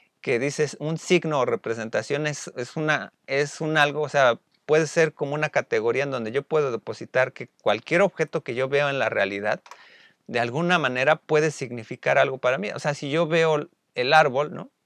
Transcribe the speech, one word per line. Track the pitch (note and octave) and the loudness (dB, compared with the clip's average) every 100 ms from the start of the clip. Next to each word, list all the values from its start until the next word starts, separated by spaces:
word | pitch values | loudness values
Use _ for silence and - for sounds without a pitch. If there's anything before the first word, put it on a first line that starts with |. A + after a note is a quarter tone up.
| _ _ | _ _
que | - A#2+ | -2 0
dices, | C#3 C#3+ D3+ - | 0 -2 -4 -2
un | D3 D#3+ | -6 -4
signo | - F3+ D#3+ D3 | 2 0 2 0
o | B2 | 0
representación | A2+ - A2+ A2 A2 G#2+ C#3 D3+ | -2 -4 -6 -4 -4 -2 -4 -4
es, | C#3+ - - | -6 -10 -10
es | B2 - | -8 -4
una, | D#3 D3 - _ - | -2 -2 -2 _ -4
es | C#3 D3 - | -2 -2 -4
un | D#3 D#3 | -2 2
algo, | D3 D3 | 2 2
o | D3 | -2
sea, | D3 C3 A#2 _ _ - | 4 4 4 _ _ 2
puede | D3+ D#3 | 2 4
ser | - D#3+ | 2 2
como | - C#3+ | 0 -4
una | D3 D#3 | -2 -2
categoría | - - A2+ A2 B2 | -2 0 0 0 0
en | C#3+ | 0
donde | C3 A2 | -2 -2
yo | B2+ | -4
puedo | C#3 D#3 C#3+ | -2 0 0
depositar | A2+ - A#2 - C3 C3 | -4 -8 -12 -4 0 0
que | - B2 _ | -2 -18 _
cualquier | - G#2+ - E3+ | 0 0 2 2
objeto | F#3+ - D#3 E3 | 2 0 -4 -4
que | - | -6
yo | A#2+ C3 | -4 0
veo | C#3 C#3+ | 0 0
en | C#3 | 0
la | A2 | -2
realidad, | G#2+ G2 G2+ G#2 C#3+ - - - - - _ - | 0 0 0 -2 -4 -6 -20 -20 -20 -20 _ -6
de | A#2+ | -2
alguna | A#2+ C3 F3 F3+ | -2 -2 0 0
manera | C#3 B2+ C3+ D#3+ | 0 0 2 2
puede | - D3+ D#3+ | 2 2 2
significar | - B2 A#2+ G#2+ B2+ - C#3 | -2 -10 -10 -12 -6 0 2
algo | C3+ C3 | 2 0
para | B2 C3+ | -2 -2
mí. | G3+ - | -4 -6
O | |
sea, | D#3 | -4
si | D3 C#3+ | -4 -4
yo | D#3 E3 | -2 0
veo | E3 D#3+ D3+ D3 _ _ - | 2 2 2 -2 _ _ -4
el | B2 | 4
árbol, | D#3 D#3 B2+ D3+ | 6 6 2 -4
¿no? | - B3+ _ | -6 -14 _